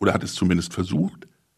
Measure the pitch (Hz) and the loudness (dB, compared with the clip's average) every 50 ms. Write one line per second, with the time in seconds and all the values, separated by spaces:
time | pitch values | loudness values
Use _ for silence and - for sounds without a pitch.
0 | 101 98 - - 87 87 - - 95 90 90 87 85 - - - 92 90 - 80 | 0 2 2 2 -2 -4 -4 0 2 2 2 2 0 -2 -4 -6 -4 -2 0 0
1 | 175 196 - - - - _ _ _ _ _ | 0 -2 -4 -10 -20 -20 _ _ _ _ _